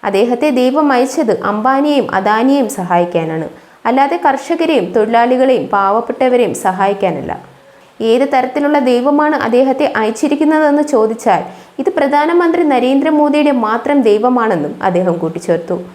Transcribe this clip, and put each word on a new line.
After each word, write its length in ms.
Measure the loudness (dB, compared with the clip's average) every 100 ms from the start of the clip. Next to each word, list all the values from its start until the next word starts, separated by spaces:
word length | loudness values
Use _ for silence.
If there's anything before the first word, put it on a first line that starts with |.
അദ്ദേഹത്തെ 480 | -2 0 0 0 0 2
ദൈവം 300 | 0 2 0
അയച്ചത് 400 | 2 0 -2 -2 -2 -2
അംബാനിയെയും 540 | -2 0 0 0 0 0 -2
അദാനിയെയും 500 | 0 0 2 2 0
സഹായിക്കാനാണ്, 800 | -4 -2 0 0 -2 -4 -4 -6 -12 -20 -8 -2
അല്ലാതെ 320 | 0 0 0 0
കർഷകരെയും 600 | -2 -4 -2 0 0 0
തൊഴിലാളികളെയും 720 | 0 2 2 2 2 2 2 0
പാവപ്പെട്ടവരെയും 880 | 0 0 0 -2 -2 0 2 0 -2 -4
സഹായിക്കാനല്ല. 680 | 0 -2 0 -2 -4 -8 -10 -12 -20 -20 -20 -20 _ 0
ഏത് 140 | 2 2
തരത്തിലുള്ള 500 | 0 0 -2 0 2 2
ദൈവമാണ് 440 | 2 2 2 2 0 0
അദ്ദേഹത്തെ 400 | 2 2 2 0 0
അയച്ചിരിക്കുന്നതെന്ന് 920 | -4 -2 -2 0 2 2 2 2 0
ചോദിച്ചാൽ 480 | 2 0 0 0 0 -2 -14 -20 -4
ഇത് 140 | -2 0
പ്രധാനമന്ത്രി 640 | 0 0 2 2 2 2 2
നരേന്ദ്രമോദിയുടെ 800 | 2 2 0 2 2 2 2 2 0 0
മാത്രം 340 | -2 0 2
ദൈവമാണെന്നും 720 | 4 2 2 0 0 0 -4 -4
അദ്ദേഹം 320 | -2 0 0 -2
കൂട്ടിച്ചേർത്തു. 560 | -4 -6 -4 -4 -2 -8 -8